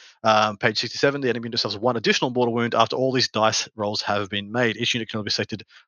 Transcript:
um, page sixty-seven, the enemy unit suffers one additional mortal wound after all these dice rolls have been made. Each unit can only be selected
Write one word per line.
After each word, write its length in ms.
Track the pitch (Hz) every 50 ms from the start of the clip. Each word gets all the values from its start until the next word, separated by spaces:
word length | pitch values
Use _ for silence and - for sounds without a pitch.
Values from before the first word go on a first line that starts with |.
| - - _ _ -
um, 340 | 110 110 107 107 107 104
page 220 | - - 117 107 -
sixty-seven, 420 | - 123 - - - 143 139 143
the 80 | 135 120
enemy 160 | 113 120 113
unit 140 | 117 113 113
suffers 180 | - 117 107
one 180 | 101 104 127 120
additional 360 | 113 - - - - 160 131
mortal 220 | 120 127 123 117 113
wound 180 | 120 117 117 -
after 220 | 113 113 - -
all 160 | - 131 135 127
these 140 | 131 - -
dice 400 | - 110 110 110 107 - - - -
rolls 260 | 110 104 104 104 -
have 280 | - - 104 104 104 92
been 200 | 104 101 101 101
made. 260 | 107 123 123 113 104
Each 160 | 104 120 - -
unit 140 | 120 110 -
can 100 | - 110
only 60 | 101
be 40 | 107
selected 320 | - - 104 - 113 95 - - _ - _